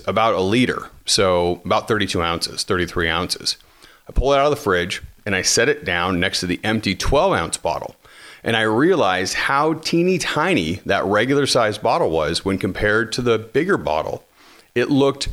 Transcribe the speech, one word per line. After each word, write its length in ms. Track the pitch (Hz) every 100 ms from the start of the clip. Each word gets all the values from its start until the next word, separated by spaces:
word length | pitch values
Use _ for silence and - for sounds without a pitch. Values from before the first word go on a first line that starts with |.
| -
about 300 | 98 113 92
a 60 |
liter, 500 | 95 120 117 - - - -
so 540 | - 95 87 87 87 90
about 220 | 104 -
thirty-two 340 | 107 95 95
ounces, 400 | 85 85 - 78
thirty-three 480 | - 92 85 90 82
ounces. 480 | 82 90 - - - - _ - - -
I 40 |
pull 220 | - 127
it 40 | 139
out 80 | 143
of 60 |
the 40 | 143
fridge, 460 | - 90 90 - - - -
and 100 | 95
I 60 |
set 280 | - - 123
it 140 | 147
down 360 | 95 87 90 90
next 220 | 92 -
to 40 | 90
the 140 | 87
empty 300 | 104 110 104
twelve 400 | 92 - 143 190
ounce 240 | 131 80 -
bottle. 380 | 85 71 - - - - - -
And 120 | - 113
I 60 |
realized 720 | 110 110 160 180 101 92 95
how 400 | - - 139 156
teeny 460 | 156 - 170 175 180
tiny 640 | - 151 170 160 80 92 -
that 180 | 95 78
regular 420 | 104 123 143 131
sized 340 | 131 110 101
bottle 300 | 113 151 131
was 340 | 80 76 85 95
when 140 | 98
compared 520 | 101 92 104 107 113
to 100 | -
the 160 | 120 110
bigger 380 | 107 139 175 165
bottle. 460 | 76 78 - - _ _ - - _ 120
It 160 | -
looked 380 | 139 139 135 -